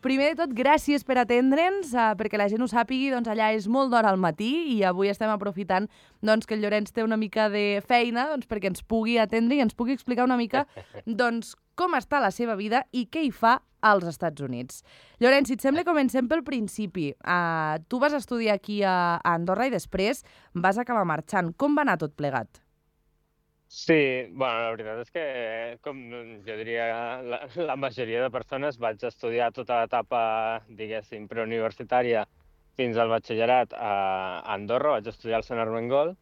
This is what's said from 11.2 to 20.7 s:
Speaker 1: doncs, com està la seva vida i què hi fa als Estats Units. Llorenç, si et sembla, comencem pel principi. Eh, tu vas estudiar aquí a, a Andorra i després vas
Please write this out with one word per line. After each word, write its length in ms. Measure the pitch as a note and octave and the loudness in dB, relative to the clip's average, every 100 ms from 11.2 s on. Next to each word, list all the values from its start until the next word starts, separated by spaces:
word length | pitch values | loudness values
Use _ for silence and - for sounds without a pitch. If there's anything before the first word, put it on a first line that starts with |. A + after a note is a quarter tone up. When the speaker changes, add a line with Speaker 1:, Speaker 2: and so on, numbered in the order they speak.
Speaker 1:
doncs, 320 | B3 A#3 A3 - _ - | 0 0 -8 -18 _ -4
com 160 | F4+ D4+ | 0 0
està 240 | - C#4+ | 0 0
la 140 | G#3+ F#3 | 2 0
seva 220 | A#3 G3+ | -2 -2
vida 240 | G#3 A#3 - | 0 0 0
i 140 | B3 A#3+ | -6 -4
què 160 | D#4+ | -2
hi 80 | D4 | -2
fa 300 | - A3+ B3+ _ _ | 2 4 4 _ _
als 240 | A3 G3+ E3+ | 4 4 2
Estats 320 | D#3 E3+ D3 | -4 -4 -4
Units. 400 | C#3 A#2+ B2+ - _ - - _ | -6 -6 -8 -14 _ -20 -20 _
Llorenç, 240 | A#3+ C#4 C4+ | 6 6 4
si 80 | B3 | 0
et 80 | |
sembla, 220 | C4+ D4 F4 | 2 2 2
comencem 400 | D#4 C4+ C4 B3 | 2 2 2 0
pel 160 | D#4+ | 0
principi. 720 | C4+ C4+ G#3 - G#3+ F3+ D3 | 0 -4 -4 -6 -6 -4 -4
Eh, 680 | C#3 - F3 E3+ E3 D#3 D#3 D#3 | -6 -2 0 2 0 -2 -4 -4
tu 140 | B3 | 0
vas 140 | C#4+ D4 | 2 0
estudiar 400 | - A#3+ A3 G3+ | -2 -2 0 0
aquí 220 | - G#3 | -2 0
a, 380 | G3 F#3 F3 E3+ | 2 2 2 2
a 140 | F3 E3+ | 2 0
Andorra 300 | F3 F#3+ C4 | 2 0 0
i 0 | |
després 540 | G#3 - F#3 G3 C#4 - - _ | -2 -4 -2 0 -2 -8 -20 _
vas 300 | F3 F3+ | 0 2